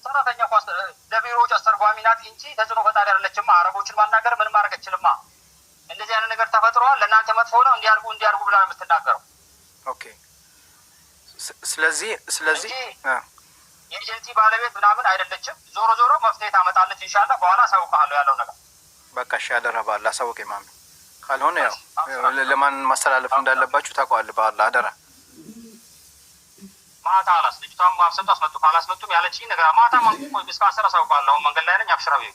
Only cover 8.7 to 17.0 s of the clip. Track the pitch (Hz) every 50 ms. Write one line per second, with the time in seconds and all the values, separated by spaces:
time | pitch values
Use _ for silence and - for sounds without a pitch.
8.7 | - - 185 - 170 156 - 127 - - _ _ _ _ _ _ _ _ _ _
9.7 | _ _ _ 131 127 _ - 117 107 _ _ _ _ _ _ _ _ _ _ _
10.7 | _ _ _ _ _ _ _ _ _ _ _ - - - - - - _ - -
11.7 | - - 156 160 160 156 156 - - 165 _ - - - 160 156 156 156 - 226
12.7 | 254 262 254 226 - _ - - 127 120 - - _ _ _ _ _ _ _ _
13.7 | _ _ _ _ - 196 - 220 220 226 - - 240 220 220 220 226 226 240 240
14.7 | - 202 202 208 208 - - 190 185 190 185 - 202 - - - - _ _ _
15.7 | - 202 220 226 226 233 240 247 - - - 220 208 - 214 208 - 185 180 185
16.7 | 185 190 185 190 196 -